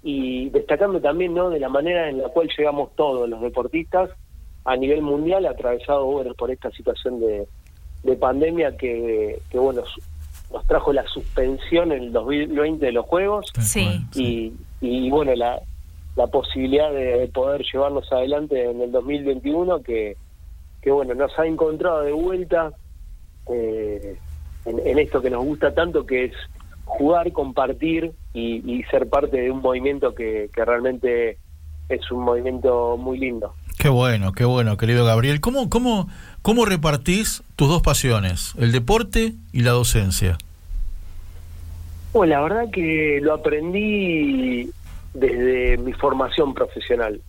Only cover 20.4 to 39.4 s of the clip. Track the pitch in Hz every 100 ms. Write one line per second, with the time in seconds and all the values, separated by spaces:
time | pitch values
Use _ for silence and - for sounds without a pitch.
20.4 | - - - - 139 139 131 123 139 -
21.4 | 160 160 160 156 175 160 147 151 175 185
22.4 | 175 175 160 - - - - - - -
23.4 | - 120 113 110 107 101 101 95 - -
24.4 | - - - 117 135 131 147 139 127 123
25.4 | 131 147 147 160 175 160 131 131 127 -
26.4 | - - - - - - 143 175 170 165
27.4 | 135 127 131 131 160 165 165 - - 120
28.4 | 117 113 127 123 120 135 123 143 143 135
29.4 | 123 131 131 127 135 143 131 113 113 110
30.4 | 104 - 113 120 127 127 127 120 117 104
31.4 | - - - - - 127 - 123 123 120
32.4 | 127 127 131 120 120 120 127 131 131 117
33.4 | 104 - - - 147 127 127 113 95 90
34.4 | 123 127 117 101 113 120 117 113 131 147
35.4 | 233 269 226 233 247 214 170 - - -
36.4 | - 233 220 180 156 143 143 185 220 -
37.4 | - - 139 170 156 143 135 113 95 87
38.4 | - - 120 127 120 214 240 226 226 220